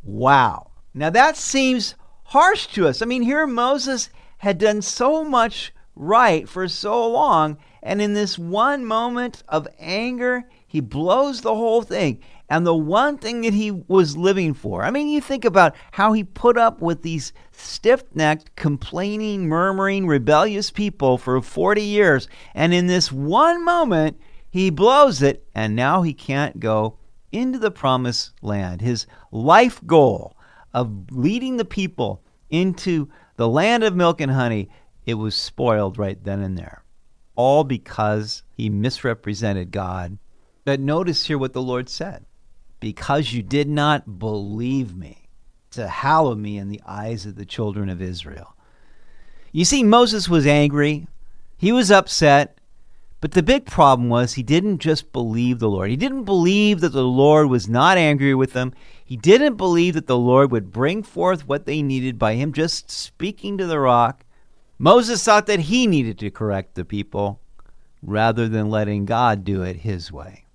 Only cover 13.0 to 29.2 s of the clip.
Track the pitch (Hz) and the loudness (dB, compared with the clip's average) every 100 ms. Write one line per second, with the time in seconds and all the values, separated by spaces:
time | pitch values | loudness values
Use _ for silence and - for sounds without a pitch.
13 | 285 285 220 233 226 202 214 190 - 190 | 0 -2 -8 -4 0 0 -2 -6 2 2
14 | 165 143 180 190 165 139 110 90 117 262 | 2 0 0 0 -2 -4 -6 -4 -2 -2
15 | 294 302 - 269 226 180 165 - - - | -2 -4 -4 -2 0 4 4 2 -16 0
16 | 208 220 196 - 240 233 226 226 165 160 | 2 2 -2 0 2 4 2 0 -4 -4
17 | 170 160 127 - - - - - 214 247 | -6 -8 -8 -16 -20 -20 -16 -4 2 2
18 | - 156 156 156 - - 156 147 - 175 | 0 -2 0 0 -6 -6 -4 -4 -6 -6
19 | 202 208 214 202 170 160 185 190 196 196 | -6 -6 -6 -4 -2 0 0 0 -2 0
20 | 185 143 117 151 190 202 202 - 208 - | 2 2 4 4 4 0 -6 -4 -4 0
21 | 135 123 - 127 117 - 180 208 208 208 | 0 2 0 -2 -2 -2 2 2 0 4
22 | 196 135 - - - - 165 175 180 180 | 4 4 0 -18 -16 -2 2 2 2 0
23 | 165 135 143 208 320 349 339 349 302 170 | -2 -4 0 2 2 2 0 0 2 0
24 | 156 - - - - 180 190 147 208 269 | 0 -4 -18 -20 -8 -2 0 4 4 6
25 | 285 151 139 - - - 110 107 131 185 | 6 4 0 0 -8 -6 -4 -2 0 0
26 | 170 139 - 135 147 - 110 110 110 - | -2 -6 -6 -4 -4 -4 -2 0 -2 -6
27 | - - _ 208 254 254 214 - 139 127 | -20 -20 _ -6 -4 -2 -4 -2 -2 0
28 | 123 117 - - - 101 92 90 117 117 | -2 -6 -8 -12 -6 -4 -6 -6 -4 -4
29 | - - | -6 -16